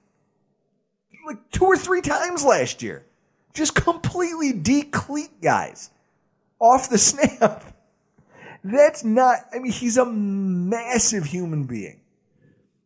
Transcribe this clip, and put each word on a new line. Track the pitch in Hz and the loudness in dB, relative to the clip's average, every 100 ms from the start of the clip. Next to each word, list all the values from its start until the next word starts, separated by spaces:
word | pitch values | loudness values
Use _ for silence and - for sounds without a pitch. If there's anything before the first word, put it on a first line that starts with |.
| _ _ _ _ _ _ _ _ _ _ _ _ 311 | _ _ _ _ _ _ _ _ _ _ _ _ -14
Like, | 214 _ | -14 _
two | - 381 | 0 2
or | 370 | 2
three | 349 359 | 0 -4
times | 277 302 349 349 | -2 -2 -4 -2
last | 254 180 120 - | 2 2 2 -6
year. | 110 71 _ _ _ _ _ | -10 -12 _ _ _ _ _
Just | - 311 | -4 -2
completely | - - 339 - 359 349 330 285 | 0 0 -2 -4 -4 -4 -2 -4
decleat | 220 151 285 285 - - 294 330 - | -2 0 0 0 -6 -6 -8 -10 -4
guys | 156 107 69 - - _ _ _ _ _ _ - | 0 0 -2 -12 -20 _ _ _ _ _ _ 2
off | 226 262 262 | 4 4 4
the | 226 | 2
<laughs> | - | 2
snap. | 277 302 - 208 - - - _ _ _ _ _ - - - | 2 0 2 -2 -2 -18 -20 _ _ _ _ _ -20 -20 -16
That's | 190 262 294 302 | -2 4 4 4
not, | 226 226 254 233 - | 0 4 4 2 -2
I | 247 | -10
mean, | 254 | -6
he's | - 240 240 | -4 -2 2
a | 240 | 2
massive | 220 202 196 190 180 180 233 233 240 - 208 143 | 0 -2 -2 -2 -2 -2 -4 -2 0 0 -2 -4
human | 175 175 151 | -6 -4 -4
being. | 131 113 85 - _ _ _ _ _ _ _ _ | -4 -6 -10 -16 _ _ _ _ _ _ _ _